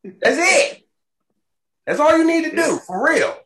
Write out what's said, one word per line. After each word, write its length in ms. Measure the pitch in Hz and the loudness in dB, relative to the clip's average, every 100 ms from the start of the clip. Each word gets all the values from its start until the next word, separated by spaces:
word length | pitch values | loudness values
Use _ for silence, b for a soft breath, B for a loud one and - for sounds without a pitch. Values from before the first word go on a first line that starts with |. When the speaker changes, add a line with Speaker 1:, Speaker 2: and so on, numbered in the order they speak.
Speaker 1:
That's 360 | 202 180 226 269 | -20 -4 -2 0
it." 420 | 359 339 - - _ _ _ _ _ _ _ _ _ _ - | 2 2 0 -6 _ _ _ _ _ _ _ _ _ _ -8
That's 100 | 190 | 0
all 160 | 302 320 | 2 4
you 80 | |
need 200 | 330 330 330 | 2 0 -2
to 60 | |
do, 80 | 254 | -2
Speaker 2:
Yeah. 160 | 330 - | -2 -2
Speaker 1:
for 260 | - 185 | -6 -4
real. 320 | 294 285 - - | 0 0 -2 -6